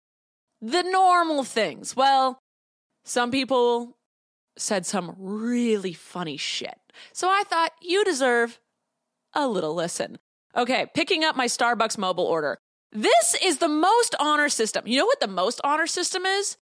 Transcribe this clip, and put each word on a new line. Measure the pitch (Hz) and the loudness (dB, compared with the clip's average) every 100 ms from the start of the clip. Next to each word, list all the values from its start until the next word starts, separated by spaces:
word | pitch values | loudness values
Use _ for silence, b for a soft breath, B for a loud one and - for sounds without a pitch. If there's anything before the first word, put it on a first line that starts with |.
| _ _ _ _ _ _ | _ _ _ _ _ _
the | 220 330 | -2 -2
normal | 359 381 381 359 330 294 | 2 4 6 6 4 0
things. | 247 - 196 127 - | -2 -2 -2 -4 -12
Well, | - 269 269 262 254 _ _ _ _ _ _ | 0 4 4 2 -2 _ _ _ _ _ _
some | - - 240 | -6 -2 0
people | 269 262 254 240 240 240 _ _ _ _ _ _ - | 0 0 2 2 0 -4 _ _ _ _ _ _ -10
said | - 202 175 | -2 -2 -2
some | 202 175 180 | -6 -6 -12
really | 190 214 226 240 240 214 185 | -10 -6 -2 0 2 0 -2
funny | 160 - 180 175 143 | -10 -14 -10 -8 -8
shit. | - - - - _ B B | -8 -6 -10 -14 _ B B
So | - 349 | -4 0
I | 392 | 0
thought, | 403 339 330 - | 0 0 -2 -4
you | 359 359 | -2 0
deserve | 403 285 262 233 233 - _ _ _ _ _ _ _ | 2 2 2 2 0 -6 _ _ _ _ _ _ _
a | - 277 | -2 0
little | 196 156 | -2 -2
listen. | 165 170 - 95 - _ _ _ - | -2 -4 -4 -8 -10 _ _ _ -4
Okay, | 247 247 156 | 0 0 -2
picking | - 330 349 | -4 -2 0
up | 311 262 | 0 0
my | 247 | -2
Starbucks | - 240 233 226 - | 0 0 2 0 0
mobile | 185 180 180 | -2 0 0
order. | 160 147 - _ _ _ | 0 0 -4 _ _ _
This | 214 277 659 640 - | -2 4 4 4 0
is | 370 277 | 0 0
the | 339 | 0
most | 302 349 453 453 - | 2 4 4 2 0
honor | 294 302 294 | 0 2 0
system. | - 220 - 190 | 0 -2 -2 -2
You | 254 | 0
know | 381 | 2
what | - | 2
the | 233 | 0
most | 185 190 247 | 0 -2 0
honor | 277 302 320 | -2 0 -2
system | - 339 370 370 | -2 -4 -2 -2
is? | 392 403 - _ | -2 -2 -8 _